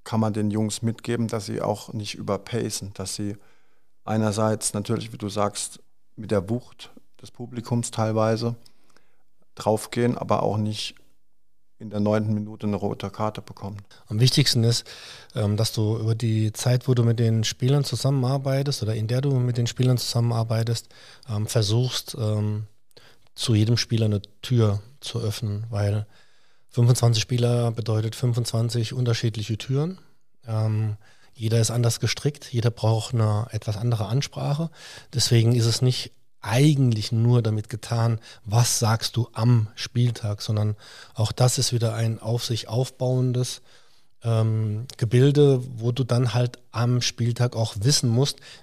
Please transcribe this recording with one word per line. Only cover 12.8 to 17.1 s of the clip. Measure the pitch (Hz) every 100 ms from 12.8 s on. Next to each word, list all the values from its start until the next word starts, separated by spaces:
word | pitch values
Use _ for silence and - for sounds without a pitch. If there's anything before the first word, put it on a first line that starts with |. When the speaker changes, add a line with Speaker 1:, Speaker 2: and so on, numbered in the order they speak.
| 101 107 101
Speaker 1:
Karte | - 107 -
bekommen? | - - 101 104 - - -
Speaker 2:
Am | 107
wichtigsten | 127 - 139 123
ist, | 113 117 - - - - -
ähm, | - 107 104
dass | 110
du | - 107 110
über | 113
die | 113 113 110 107
Zeit, | - 127 123 127
wo |
du | 123
mit | 117